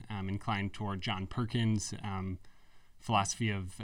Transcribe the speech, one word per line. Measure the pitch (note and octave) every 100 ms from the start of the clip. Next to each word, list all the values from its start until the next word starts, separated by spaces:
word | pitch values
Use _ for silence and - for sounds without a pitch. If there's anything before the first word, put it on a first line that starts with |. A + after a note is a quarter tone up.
| -
um, | G#2+ F#2+
inclined | G2+ - G2+ G2
toward | - G#2+ G2
John | G2 F#2+ F#2+
Perkins', | - A#2 A#2 A2+ G#2+ - G#2
um, | G#2 F#2+ F#2+ F#2 - - - - - -
philosophy | - G#2+ G2 - A2+
of, | G2+ F2+ -